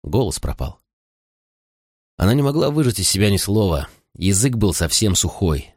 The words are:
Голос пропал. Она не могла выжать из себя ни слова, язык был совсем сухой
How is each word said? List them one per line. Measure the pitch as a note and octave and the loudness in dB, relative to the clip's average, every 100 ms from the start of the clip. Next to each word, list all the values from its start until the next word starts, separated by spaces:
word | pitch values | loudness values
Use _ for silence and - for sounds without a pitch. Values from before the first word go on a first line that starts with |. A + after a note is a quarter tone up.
Голос | - A2+ F2+ - | -2 -2 -2 -4
пропал. | - - - - _ _ _ _ _ _ _ _ _ _ _ _ _ - | -8 -8 -8 -10 _ _ _ _ _ _ _ _ _ _ _ _ _ 0
Она | F#2 | 2
не | C3 | 2
могла | C#3 D3 D3 | 2 0 0
выжать | D3 C3 G2+ | 2 0 0
из | F#2+ | -2
себя | F#2+ G#2 | 2 2
ни | G2 | 2
слова, | - G#2+ G2+ D2+ D2 - _ - | 0 0 2 0 -6 -16 _ -2
язык | F2+ F#2+ C3+ A#2+ | 0 2 0 2
был | G2+ | 0
совсем | E2+ E2 - G#2+ F2+ | 0 -2 0 2 0
сухой | E2+ - F2+ C#2+ - | -2 -2 -2 -2 -6